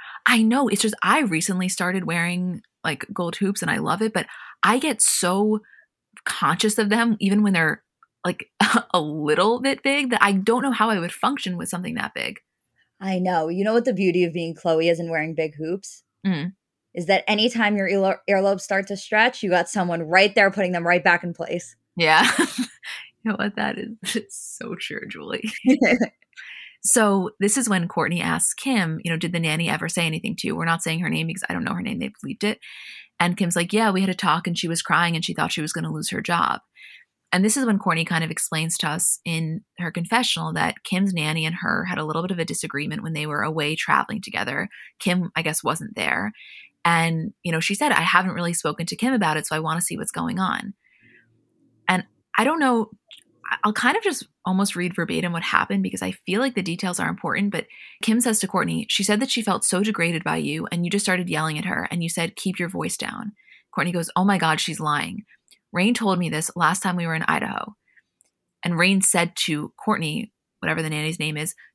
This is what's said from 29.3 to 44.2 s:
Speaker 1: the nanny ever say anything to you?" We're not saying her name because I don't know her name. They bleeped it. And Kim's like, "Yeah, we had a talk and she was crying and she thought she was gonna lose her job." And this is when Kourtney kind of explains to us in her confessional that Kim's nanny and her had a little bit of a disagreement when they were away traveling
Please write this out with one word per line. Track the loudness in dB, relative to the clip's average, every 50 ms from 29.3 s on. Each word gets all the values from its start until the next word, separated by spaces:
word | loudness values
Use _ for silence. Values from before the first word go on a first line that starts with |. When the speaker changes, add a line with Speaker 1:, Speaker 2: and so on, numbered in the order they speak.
| -2
Speaker 1:
the | 0
nanny | 0 0 0 0 0 0
ever | -2 -2 -2 -2
say | -2 0 0
anything | 0 -2 -2 -4 -6 -6 -4
to | -4 -4
you?" | -4
We're | -2 0
not | 0 0 0
saying | 0 -2 -2 -2
her | -2 -2
name | -2 -2 -2 -4
because | -6 -6 -6 -6
I | -4
don't | -4 -4
know | -4 -4
her | -4
name. | -6 -6 -6 -6
They | -8 -8
bleeped | -10 -12 -12 -12 -8 -4 -4
it. | -4 -4 -4 -10 -18 -20 -18 -18 -18 -18 -20 -20 -20 _ 0
And | 0 2 2
Kim's | 2 0 0 2
like, | 0 0 0 2
"Yeah, | 2 2 4
we | 2 2
had | 2 0
a | 0
talk | 0 0 2 2 2 0 -2
and | -4 -2
she | -2 -2
was | -2 -2
crying | 0 2 2 2 4 2 2
and | 0 -2
she | -4 -2
thought | -2 -2 -2
she | -2 -4
was | -4 -4 -4
gonna | -4 -4 -4
lose | -6 -6 -6 -6
her | -6 -4
job." | -2 -2 0 0 2 0 0 -4 -6 _ _ -20 -20 -20 -20 -20 -20 _ _ _ _ _
And | 0 2 4
this | 4 2 2
is | 2
when | 2 2 2
Kourtney | 2 0 0 0 0 0
kind | -2 -2 -2
of | -2
explains | -4 -4 -4 -4 -2 -2 -2 -2 -2 -2
to | -2 -4
us | -2 0 0 0 0 -2 -4
in | -4 -4 -2 -2 -2 -4 -6 -8 _ _ -8
her | -8 -6
confessional | -4 -6 -4 0 0 0 2 0 0 -2 -4 -4 -2
that | 0 0 0 -2 -4 -6
Kim's | -4 0 0 2 2 0
nanny | 0 0 0 0 0 -2
and | -2 -4 -4
her | -4 -2 -2 -2 -2
had | -4 -4 -4
a | -4
little | -4 -2 -4 -2
bit | -2
of | -2 -4
a | -4
disagreement | -4 -4 -6 -6 -6 -6 -6 -6 -4 -6 -6 -6
when | -6 -4
they | -4 -4 -4
were | -4 -2 -2
away | -2 0 0 0 0 0
traveling | -2 2 4 4 4 4 2 -4 -8